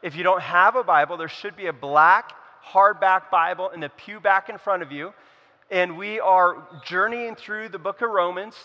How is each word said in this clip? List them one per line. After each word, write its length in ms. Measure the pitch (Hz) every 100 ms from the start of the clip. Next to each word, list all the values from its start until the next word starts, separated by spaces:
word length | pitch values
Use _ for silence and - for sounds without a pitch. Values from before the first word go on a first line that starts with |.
If 140 | 175 156
you 80 |
don't 180 | 180 185
have 360 | - 175 190 247
a 60 |
Bible, 340 | - 160 151 175
there 100 | 160
should 300 | - 202 196
be 80 | 185
a 80 |
black 580 | 143 139 147 160 196 - - - _ -
hardback 640 | 190 196 202 196 185 -
Bible 420 | 180 165 180 185
in 100 | 175
the 80 | 147
pew 320 | _ - 208
back 260 | 196 190 196
in 100 | 208
front 240 | - 185
of 120 | 156
you. 200 | 143 165 - _ _ _ _ _
And 280 | 185 180 165
we 240 | 202 214
are 440 | 185 185 180 151 165 160 -
journeying 500 | 175 208 240 233 214
through 320 | - 214 220
the 120 | 180
book 220 | 160 196
of 80 | 233
Romans. 460 | 202 175 180 208 -